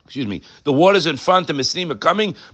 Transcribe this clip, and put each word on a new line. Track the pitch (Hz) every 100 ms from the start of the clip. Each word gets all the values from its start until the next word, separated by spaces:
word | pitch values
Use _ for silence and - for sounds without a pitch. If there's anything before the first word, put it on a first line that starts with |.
| _
excuse | 139 107
me, | 95 - -
the | 147
waters | 139 185 202 160
in | 139
front, | - 185 170
the |
Mitzrayim | 143 131 175 175
are | 110
coming. | 160 196 214 - -